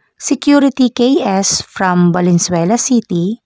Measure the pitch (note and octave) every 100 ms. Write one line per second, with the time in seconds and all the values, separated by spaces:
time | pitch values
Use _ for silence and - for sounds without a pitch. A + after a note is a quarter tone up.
0 | _ - - C#4+ - C#4+ C#4 - B3 -
1 | B3 C#4+ B3+ F#3+ G3 - - - F#3+ F3+
2 | F3 E3+ F3 F3 - F3 E3+ A#3 - A#3+
3 | - F3 F3 A3+